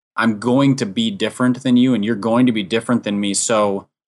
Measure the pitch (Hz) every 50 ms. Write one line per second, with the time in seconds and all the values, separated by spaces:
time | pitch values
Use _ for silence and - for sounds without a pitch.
0 | _ _ _ - 113 117 110 104 104 120 123 135 139 139 131 139 123 101 95 120
1 | 113 113 101 92 107 107 - - 127 123 123 127 - 131 123 123 123 131 127 113
2 | 101 110 117 101 98 113 113 120 127 123 113 110 101 85 113 113 117 - 123 113
3 | - 107 104 101 104 101 98 - - - 117 107 104 101 98 98 - _ _ _
4 | _